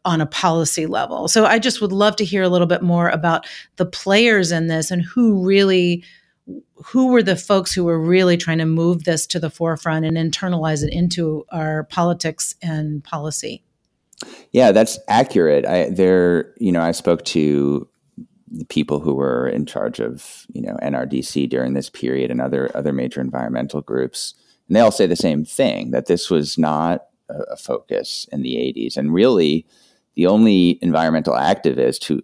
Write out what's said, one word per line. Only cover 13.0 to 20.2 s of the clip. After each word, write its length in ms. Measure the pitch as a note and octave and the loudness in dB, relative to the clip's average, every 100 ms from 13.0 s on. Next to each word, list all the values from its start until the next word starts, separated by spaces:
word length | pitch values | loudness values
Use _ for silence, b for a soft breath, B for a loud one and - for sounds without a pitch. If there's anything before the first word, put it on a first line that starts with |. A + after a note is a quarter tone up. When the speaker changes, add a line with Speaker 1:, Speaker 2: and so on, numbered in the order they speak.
Speaker 1:
policy. 600 | - D#3+ D3+ - - - _ _ _ _ _ - B B B | -8 -10 -8 -8 -10 -12 _ _ _ _ _ -20 B B B
Speaker 2:
Yeah, 200 | B2 B2 | 4 6
that's 260 | G2 A2+ - - | 6 4 0 0
accurate. 580 | A2 C#3+ G2+ E2 D2 - | 0 2 2 4 2 2
I, 240 | F2+ D#2+ | 0 0
there, 640 | F2+ F#2 F#2 F2 F2 - - | 2 4 4 4 2 -2 -4
you 140 | G#2 | 0
know, 100 | E2+ | 0
I 100 | E2 | 0
spoke 340 | D#2 - E2 - | 0 0 0 0
to 640 | E2 D2+ C#2+ C#2+ C#2+ - _ _ - - _ - | 0 2 2 0 -2 -6 _ _ -20 -20 _ -18
the 140 | - D#2 | -16 -6
people 340 | - D2+ D2 | -4 -2 -2
who 140 | D2+ | -2
were 340 | C#2 C#2 B1 B1+ | -2 -2 -2 -2
in 180 | - D2+ | -4 -6
charge 340 | - - - | -6 -6 -6
of, 460 | A1+ B1 | -8 -8